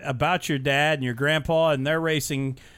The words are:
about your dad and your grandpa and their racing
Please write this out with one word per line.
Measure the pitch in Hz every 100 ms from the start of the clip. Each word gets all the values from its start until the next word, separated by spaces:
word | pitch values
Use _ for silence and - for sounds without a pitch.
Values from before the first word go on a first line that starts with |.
about | 143 127 151 180 -
your | 143
dad | 135 139 151 151
and |
your | 127 117
grandpa | 143 156 151 160 160
and | 139 139
their | 160
racing | 160 156 - 135 135 131 -